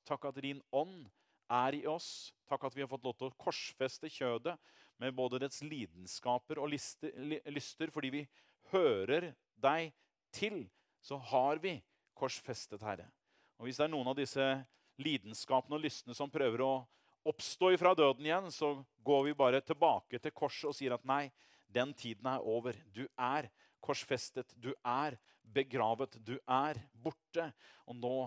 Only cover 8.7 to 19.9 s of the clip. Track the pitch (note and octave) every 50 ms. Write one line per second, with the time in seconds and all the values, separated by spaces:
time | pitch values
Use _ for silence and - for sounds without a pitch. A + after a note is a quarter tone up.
8.7 | - F#3+ F3 C#3 A2+ G2 F#2+ G#2+ C#3 E3+ F3+ D#3+ B2+ - _ _ _ A2 A2 C3+
9.7 | D3+ E3 E3 D#3+ - _ _ _ _ _ _ _ - - G3+ A3 G#3 E3+ A2 -
10.7 | _ _ _ _ _ _ - - C#3+ C#3 B2+ A2 C#3 B2+ B2+ C#3 D3+ D#3 F3 G3
11.7 | E3+ - - _ _ _ _ _ _ - C3+ B2+ - - - - A#2 - - -
12.7 | G#2+ G2+ G#2+ G#2+ G2 E2 - - _ _ _ _ _ _ _ _ _ - A#2 B2
13.7 | B2+ C#3+ D3 D#3+ D#3+ C#3+ B2 B2+ C3+ C#3+ C#3 - - C#3 C3+ C3+ C3+ C3+ C3 -
14.7 | _ _ _ _ _ - C3+ D#3+ D3 A#2 F#2+ G#2+ G#2+ - - - C3+ C3 - B2
15.7 | D3 D#3 D#3 D3 - - - B2 A#2+ - C#3+ C#3+ - D#3 C#3 A#2+ A2+ A#2+ C3 C3+
16.7 | C3+ C3 B2+ - _ _ _ _ _ _ - D#3 - - - - - - F3+ F#3
17.7 | F#3 E3+ F3 F3+ F#3+ D#3 D3+ C#3 C3 A#2+ D3 D3+ D#3+ F#3+ G3 F3 - - D#3 D3
18.7 | C#3+ C#3 C3+ - _ _ A2 C3 D3 C#3 C#3 D3 D3 C#3+ C#3 B2+ B2+ C3+ - -
19.7 | D#3+ C#3+ E3+ D#3+